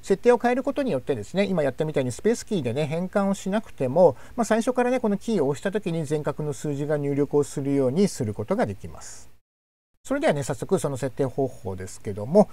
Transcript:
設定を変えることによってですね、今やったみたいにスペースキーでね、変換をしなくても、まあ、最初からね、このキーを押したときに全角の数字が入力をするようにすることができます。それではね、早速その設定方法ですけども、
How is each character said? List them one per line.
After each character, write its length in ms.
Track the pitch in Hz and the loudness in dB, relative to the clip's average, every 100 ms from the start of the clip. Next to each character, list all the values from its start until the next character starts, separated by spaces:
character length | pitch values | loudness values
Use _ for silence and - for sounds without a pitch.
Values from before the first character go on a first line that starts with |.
設 220 | - 190 | -2 2
定 80 | 240 | 4
を 60 | 240 | 4
変 160 | 240 | 4
え 20 | 247 | 0
る 80 | |
こ 80 | 269 | 0
と 100 | 277 | -2
に 100 | 262 | 0
よ 80 | 139 | -2
っ 20 | |
て 120 | 120 | -2
で 120 | 131 101 | -4 -2
す 80 | |
ね、 100 | 180 | 0
今 180 | 202 180 | 0 2
や 100 | 139 | 0
っ 20 | |
た 100 | - | 0
み 80 | 156 | 0
た 80 | 147 | 0
い 60 | 127 | 0
に 80 | |
ス 80 | 117 | 0
ペ 100 | 208 | 0
ー 40 | 233 | 0
ス 100 | - | 0
キ 140 | 202 | -2
ー 20 | |
で 100 | 123 | 0
ね、 140 | 123 151 | 0 -2
変 240 | 165 185 | -2 -2
換 160 | 208 196 | 0 0
を 80 | |
し 160 | 196 190 | 0 -2
な 120 | 208 | -2
く 120 | - | -4
て 160 | - 131 | -2 0
も、 260 | 151 175 120 - - | 6 6 6 -4 -4
ま 60 | |
あ、 20 | 220 | 2
最 140 | 226 | 2
初 120 | 247 | 2
か 120 | 254 | 0
ら 80 | 247 | 2
ね、 100 | 254 | 2
こ 80 | 220 | 0
の 80 | 202 | 0
キ 240 | - 214 | 0 0
ー 20 | |
を 60 | 135 | 0
押 100 | 147 | 0
し 20 | |
た 120 | 202 | -2
と 80 | 208 | -2
き 100 | 190 | -2
に 140 | 165 143 | -2 -2
全 180 | 156 | -2
角 180 | 151 143 151 | -2 -4 -4
の 80 | |
数 200 | 143 151 | -4 -4
字 140 | 139 147 | -4 -2
が 100 | 151 | 0
入 160 | 143 | 0
力 220 | 139 143 147 | 2 2 2
を 80 | |
す 180 | 143 - | 0 -2
る 140 | 139 139 | 0 2
よ 120 | 131 | 2
う 40 | |
に 160 | 143 202 | 4 2
す 160 | - | 2
る 100 | 107 | -4
こ 120 | 104 107 | -4 -2
と 100 | 202 | -2
が 100 | 208 | -2
で 100 | 95 | -4
き 120 | 87 | -12
ま 140 | 71 | -14
す。 280 | - - - - _ _ _ _ _ _ | -16 -16 -18 -20 _ _ _ _ _ _
そ 120 | - 277 | -6 0
れ 40 | |
で 60 | 302 | 2
は 80 | |
ね、 80 | 147 | 2
早 140 | 135 139 | -2 -4
速 240 | 156 190 | -2 0
そ 100 | 151 | 0
の 80 | 135 | -2
設 180 | 135 - | -4 -2
定 100 | 135 | -2
方 220 | - 135 | 0 -2
法 280 | - 98 92 | -4 -10 -8
で 100 | 92 | -10
す 160 | - | -10
け 120 | - | -8
ど 120 | 101 107 | -8 2
も、 240 | 190 - | 4 4